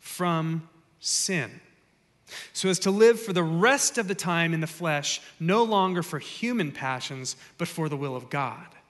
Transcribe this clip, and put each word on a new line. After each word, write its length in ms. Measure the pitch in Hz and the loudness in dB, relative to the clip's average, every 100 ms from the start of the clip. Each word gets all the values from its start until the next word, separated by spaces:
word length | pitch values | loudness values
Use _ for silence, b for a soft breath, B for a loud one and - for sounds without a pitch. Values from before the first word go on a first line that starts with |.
from 640 | - - 180 165 160 165 160 _ _ _ | -14 -4 0 0 0 -4 -8 _ _ _
sin, 600 | - - - 185 113 127 _ _ _ _ _ _ _ B B | -4 -2 0 -2 -4 -10 _ _ _ _ _ _ _ B B
so 160 | - 185 | -4 0
as 120 | 180 | 2
to 100 | 196 | 2
live 300 | 196 226 233 | 8 8 8
for 120 | - | 2
the 120 | 180 | 0
rest 520 | 165 165 220 277 - - | 2 4 4 4 2 -2
of 120 | 196 | -4
the 60 | |
time 400 | 196 170 170 165 | -4 -2 0 0
in 60 | 165 | 0
the 60 | 156 | -4
flesh, 540 | - 170 147 143 - B B | -4 -2 -2 -2 -6 B B
no 240 | 165 208 | 0 2
longer 400 | 226 208 185 180 | 4 4 2 0
for 160 | 165 151 | -4 -8
human 540 | - - 233 247 156 | -10 -6 -4 -2 -4
passions, 640 | 135 135 127 - 135 127 - B _ | -4 -6 -6 -8 -8 -10 -10 B _
but 100 | 170 | -8
for 200 | - 156 | -4 -4
the 80 | 143 | -4
will 200 | 139 127 | -6 -8
of 120 | 123 | -6
God. 380 | 147 131 117 180 - | -4 -4 -8 -16 -20